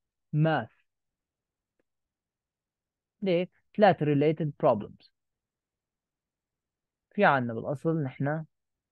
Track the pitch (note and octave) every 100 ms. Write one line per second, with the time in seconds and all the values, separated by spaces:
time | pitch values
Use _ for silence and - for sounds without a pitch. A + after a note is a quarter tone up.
0 | _ _ _ D3+ D#3+ D3 A2+ _ _ _
1 | _ _ _ _ _ _ _ _ _ _
2 | _ _ _ _ _ _ _ _ _ _
3 | _ _ G3 E3+ F3+ _ _ - G#3 E3
4 | D3+ C#3+ D3 D#3 D#3 - D3+ G#2+ - -
5 | _ _ _ _ _ _ _ _ _ _
6 | _ _ _ _ _ _ _ _ _ _
7 | _ - F#3+ C#3 A#2+ A2+ - C#3+ E3 D#3+
8 | C3+ - C3+ D#3 D#3 _ _ _ _